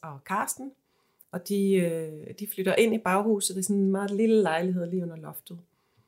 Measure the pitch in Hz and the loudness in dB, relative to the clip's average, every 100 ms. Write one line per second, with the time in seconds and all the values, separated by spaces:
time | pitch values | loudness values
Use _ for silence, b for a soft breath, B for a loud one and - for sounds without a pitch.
0 | 160 139 - 202 262 - 269 - b b | -12 -14 -6 -4 -4 -8 -12 -16 b b
1 | b b _ - - 202 196 190 170 165 | b b _ -10 -4 0 2 4 2 -2
2 | 160 156 - - 208 - 190 - 226 226 | -6 -10 -16 -12 -10 -4 0 4 4 2
3 | 185 190 220 208 196 185 185 202 196 196 | 2 2 2 0 0 -2 0 2 2 2
4 | 202 202 226 220 180 160 185 180 170 185 | 0 2 4 6 4 2 0 -2 -2 -4
5 | 170 160 156 160 - 175 - b b b | -4 -8 -14 -16 -16 -18 -20 b b b